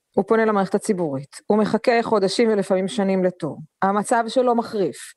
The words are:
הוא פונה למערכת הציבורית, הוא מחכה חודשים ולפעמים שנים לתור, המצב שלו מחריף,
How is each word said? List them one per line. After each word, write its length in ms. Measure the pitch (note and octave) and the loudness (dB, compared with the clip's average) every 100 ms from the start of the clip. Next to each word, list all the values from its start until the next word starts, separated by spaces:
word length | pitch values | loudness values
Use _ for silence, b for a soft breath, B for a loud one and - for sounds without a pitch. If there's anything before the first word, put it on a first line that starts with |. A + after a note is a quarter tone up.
| _ - | _ -2
הוא 100 | F#3+ | 2
פונה 180 | A3+ A3 | 2 2
למערכת 300 | G#3 F#3+ G3+ | 2 0 -2
הציבורית, 640 | - F#3+ E3 C3+ C#3+ - - | -2 -2 -2 -6 -10 -12 0
הוא 100 | G#3 | 2
מחכה 460 | G#3 G#3 - A#3 | 2 0 2 0
חודשים 460 | A#3 G#3+ F#3 - A#3 | 2 0 2 2 2
ולפעמים 360 | G#3 F#3+ F#3 F#3+ | 2 0 0 0
שנים 360 | - G3 F#3+ | -2 0 2
לתור, 340 | F3+ F3+ D#3 - D#3 _ | 0 -2 -8 -8 -14 _
המצב 420 | F#3+ G#3 G3+ A#3 A3+ | -2 -2 0 0 0
שלו 280 | C4 B3 A#3 | 0 2 0
מחריף, 420 | A3+ A3 E3+ - - | -2 -2 -4 -4 -16